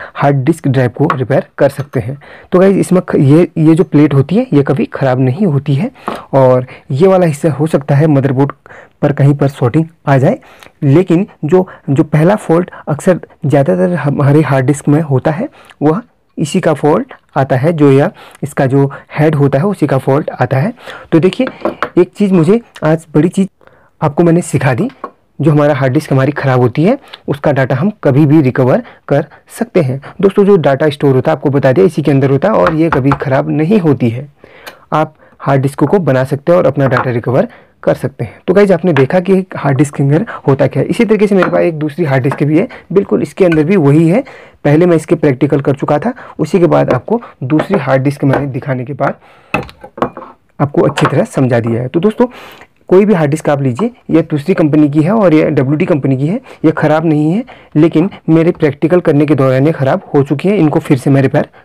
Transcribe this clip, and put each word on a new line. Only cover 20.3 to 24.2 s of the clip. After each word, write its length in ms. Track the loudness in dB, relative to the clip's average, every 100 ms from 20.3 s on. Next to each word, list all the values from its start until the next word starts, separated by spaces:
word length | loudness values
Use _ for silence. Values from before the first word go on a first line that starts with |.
| -4 -2 -2
है। 160 | -4 -6 -16 -20 -2
तो 80 | 0
देखिए, 280 | 0 0 -6 -6 -10 -8 -4 0
एक 140 | -2 0
चीज़ 160 | 0
मुझे 280 | 2 2 0 -2 -6
आज 240 | -2 -2 -2 0
बड़ी 140 | 0
चीज़ 180 | 0 -4 -6 -20 _ _ _
आपको 220 | -4 0